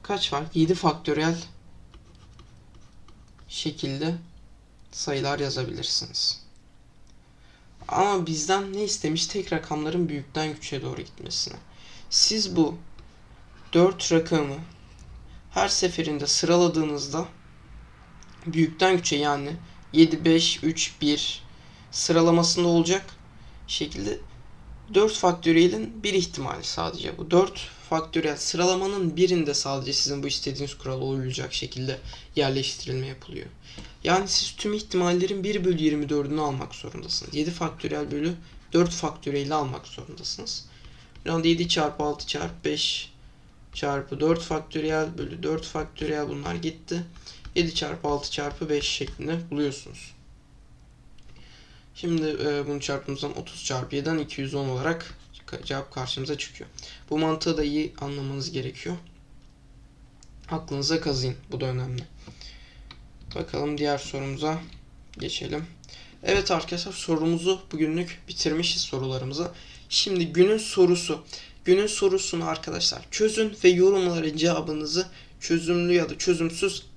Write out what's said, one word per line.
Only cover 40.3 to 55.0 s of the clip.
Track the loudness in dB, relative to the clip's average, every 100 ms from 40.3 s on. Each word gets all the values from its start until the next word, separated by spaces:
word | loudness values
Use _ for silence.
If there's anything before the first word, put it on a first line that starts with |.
| -8 -8 -8 -10 -20 -20 -20 -20 -10
Yani | -2 2 4
yedi | 4 2
çarpı | 2 0 0
altı | -2 -2 -6
çarpı | -4 -6 -4
beş | -2 0 -2 -2 -8 -18 -20 -20 -20 -20 -16
çarpı | -4 -2 -2 -4 0
dört | 2 2
faktöriyel | 0 -4 -4 -4 0 0 -2 -4
bölü | -8 -6
dört | -4 -4 -4
faktöriyel, | -8 -8 -6 -4 -2 -4
bunlar | -6 -6
gitti. | -4 -6 -8 -6 -6 -6 -14 -18 -16 -4
Yedi | 0 0
çarpı | 0 -4 -4 -2
altı | -2 -2
çarpı | -4 -4 -4 -2
beş | 0
şeklinde | 0 -4 -6 -6 -4 -4 -4
buluyorsunuz. | -2 -2 -2 -14 -16 -18 -20 -20 -20 -20 -20 -20 -20 -20 -20 -20 -20 -20 -20 -20 -20 -20 -20 -20
Şimdi, | -8 0 0 0 0
e, | 0 0 -2
bunu | -4
çarptığımız | -4 -4 -4 -6
zaman | -6 -6
otuz | -10 -10
çarpı | -4 -4 -2 -2
yediden | 0 -2
iki | -2 -6
yüz | -4
on | -2 -2
olarak | 0 0 -2